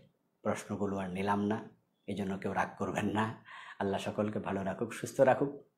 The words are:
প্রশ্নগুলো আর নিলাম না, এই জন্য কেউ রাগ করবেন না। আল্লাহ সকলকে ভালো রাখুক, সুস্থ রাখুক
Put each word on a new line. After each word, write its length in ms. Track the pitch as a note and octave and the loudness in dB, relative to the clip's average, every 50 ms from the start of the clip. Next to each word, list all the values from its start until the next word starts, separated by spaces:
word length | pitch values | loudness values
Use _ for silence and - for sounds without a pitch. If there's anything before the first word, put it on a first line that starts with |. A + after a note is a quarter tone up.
| - - _ _ _ _ _ _ - | -14 -20 _ _ _ _ _ _ -2
প্রশ্নগুলো 520 | A2+ G#2+ - - - G#2 G2 G#2 G2 G2 F#2+ | -2 -2 -2 -2 -6 -4 -2 0 0 0 -2
আর 120 | F#2+ F2+ | -4 -4
নিলাম 320 | F2 F#2+ G2 G2+ G#2 G2+ G#2 | -2 -2 0 2 2 2 2
না, 120 | G#2 A2 A2 - - - _ _ _ _ _ _ - | 2 2 0 -2 -8 -16 _ _ _ _ _ _ -6
এই 80 | F#2 | -4
জন্য 180 | F#2+ G2 F#2+ G2 F#2+ | -2 -2 -2 -2 -4
কেউ 120 | - G2+ F#2+ | -4 -2 0
রাগ 160 | F#2 F2 F2+ - - | 0 -2 -2 -2 -4
করবেন 300 | G2 F#2 - G#2 G#2+ G2+ - | -4 -2 0 0 0 2 2
না। 120 | G#2+ G#2+ A2 - - - - - - - - - - | 2 0 0 -2 -8 -14 -18 -18 -16 -16 -12 -6 -2
আল্লাহ 200 | G2+ G2 G2 F#2+ | 0 0 0 0
সকলকে 400 | - G#2+ G2+ - G#2+ G#2 G#2 G#2+ | -2 -2 0 0 0 0 0 -2
ভালো 220 | F2+ G2 G2 G2 F#2+ | -2 -2 -2 -2 0
রাখুক, 260 | F#2+ F#2 - A#2 A2 - | -2 -2 -2 -2 -4 -4
সুস্থ 240 | - - A#2+ - - | -6 -8 -2 4 6
রাখুক 300 | C3 B2+ A#2+ - C#3+ C#3 - - - _ _ | 8 8 8 6 4 0 -2 -6 -14 _ _